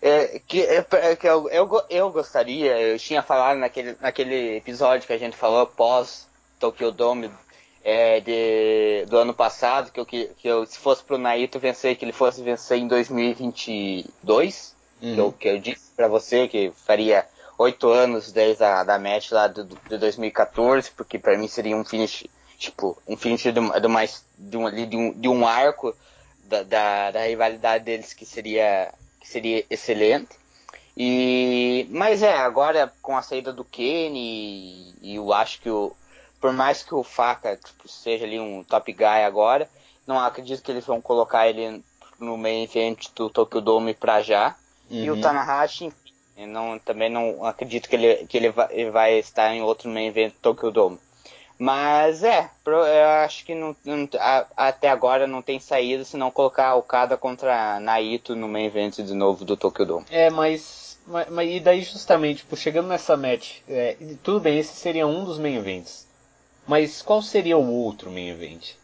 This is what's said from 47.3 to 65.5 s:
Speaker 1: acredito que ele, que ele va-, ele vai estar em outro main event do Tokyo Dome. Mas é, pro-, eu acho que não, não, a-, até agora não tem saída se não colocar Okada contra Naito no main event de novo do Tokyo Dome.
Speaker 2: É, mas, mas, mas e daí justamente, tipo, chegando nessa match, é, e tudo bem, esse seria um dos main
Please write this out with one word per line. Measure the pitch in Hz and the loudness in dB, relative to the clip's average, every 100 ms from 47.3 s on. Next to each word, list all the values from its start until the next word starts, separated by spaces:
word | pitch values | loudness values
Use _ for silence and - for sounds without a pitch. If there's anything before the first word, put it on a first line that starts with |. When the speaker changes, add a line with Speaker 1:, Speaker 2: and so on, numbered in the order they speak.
| 107 113 | -4 -6
Speaker 1:
acredito | 110 127 117 - | -6 -8 -8 -2
que | 120 | 2
ele, | 117 113 82 | 4 4 2
que | 120 | 0
ele | 113 | 0
va-, | 110 110 | 0 -2
ele | - 117 | 0 -2
vai | 110 110 113 | 2 4 4
estar | 107 - 110 113 | 0 0 0 0
em | |
outro | 110 110 120 | -2 -2 -4
main | 110 110 | -6 -4
event | 107 110 | 0 -2
do | - | 0
Tokyo | 120 107 117 | 0 0 -2
Dome. | 110 95 90 _ _ - - - _ | 2 2 0 _ _ -20 -20 -20 _
Mas | 127 135 147 147 156 160 | -2 0 2 4 4 2
é, | 214 208 156 _ | 2 2 0 _
pro-, | - 156 160 | 0 2 4
eu | 151 151 | 6 6
acho | 156 151 - | 4 2 -2
que | - 165 | -10 -8
não, | 160 147 | -8 -10
não, | 143 147 143 - | -8 -6 -4 -2
a-, | 107 131 - - | 2 2 0 -2
até | 135 131 143 | -2 2 2
agora | 131 127 131 135 | 2 2 2 0
não | 131 | -4
tem | 123 135 | -6 -8
saída | - 139 123 131 | -4 -2 0 -4
se | 135 147 | -6 -6
não | 131 | -4
colocar | - 139 - 131 127 | 2 0 2 2 2
Okada | 120 123 127 131 | 2 0 0 0
contra | 131 123 135 120 107 101 | -4 -4 -2 0 0 -4
Naito | 107 113 110 117 - 117 | -2 0 0 -4 -6 -8
no | 110 | -6
main | 107 107 | -4 -4
event | 104 104 - | -2 -4 -6
de | 101 | -8
novo | 98 98 95 95 | 0 2 2 -2
do | 101 | -2
Tokyo | 95 - 95 | -2 0 -2
Dome. | 85 - | -2 -4
Speaker 2:
É, | 165 165 | 4 4
mas, | 160 156 156 - - - - - | 4 0 -2 -6 -20 -20 -20 -10
mas, | 170 160 | -8 -6
mas | 170 170 | -4 -4
e | 175 | 0
daí | 156 180 | 2 2
justamente, | 185 202 - 170 151 143 | 2 -12 2 2 2 -4
tipo, | - 151 | -8 -6
chegando | - 151 180 | -4 -2 -2
nessa | 175 - 151 | -4 0 0
match, | 131 120 - - - | 2 -2 -4 -20 -8
é, | 131 120 - | -4 -2 -4
e | 156 147 | -10 -10
tudo | - 208 | -2 0
bem, | 165 147 | 2 0
esse | 151 - | -2 -6
seria | 175 160 156 | -4 0 0
um | 160 | -2
dos | 190 156 | -6 -6
main | 151 | -4